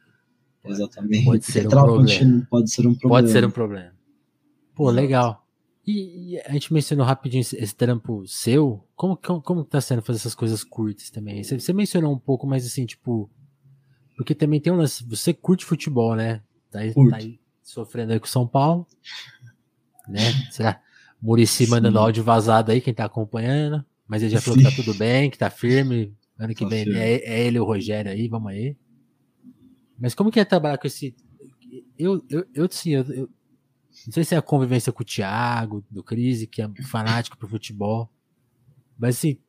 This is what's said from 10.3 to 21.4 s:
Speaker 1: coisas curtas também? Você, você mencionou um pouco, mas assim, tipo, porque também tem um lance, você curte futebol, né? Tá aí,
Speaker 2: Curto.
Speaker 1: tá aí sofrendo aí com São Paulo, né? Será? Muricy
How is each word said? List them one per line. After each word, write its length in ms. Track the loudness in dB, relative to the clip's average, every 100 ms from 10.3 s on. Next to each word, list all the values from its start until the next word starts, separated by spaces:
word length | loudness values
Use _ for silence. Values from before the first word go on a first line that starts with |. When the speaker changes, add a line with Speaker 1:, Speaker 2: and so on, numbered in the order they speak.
| -4
Speaker 1:
coisas 260 | -2 -4
curtas 460 | -6 -8 -6 -8 -14
também? 320 | -14 -12 -12
Você, 160 | -8 -6
você 140 | -2
mencionou 420 | -2 0 0 0
um 60 | -2
pouco, 260 | -2 -2 -2
mas 200 | -4 -4
assim, 200 | -6 -8
tipo, 460 | -8 -4 -4 -6 _ _ _ _ _ _ _ _ -12
porque 180 | -6 -2
também 240 | 0 0
tem 120 | 0
um 20 | 0
lance, 260 | 0 -4 -10
você 260 | -4 -4
curte 300 | -2 0 0
futebol, 500 | 0 -4 -2 0 0 0
né? 260 | -2 -6 -10 _ _
Tá 100 | -8
aí, 140 | -4
Speaker 2:
Curto. 180 | 4 4
Speaker 1:
tá 60 | 4
aí 220 | -8 -16 _ _
sofrendo 480 | -20 -16 -12 -10 -4
aí 80 | -4
com 80 | -2
São 180 | -2 0
Paulo, 400 | 2 2 0 -4 _ -20 -18 -18 -20 -20 _ _ _ _ _ -12
né? 120 | -2 0 -2 -4
Será? 300 | -4 -4 -4 _ _ _ _
Muricy 440 | 2 4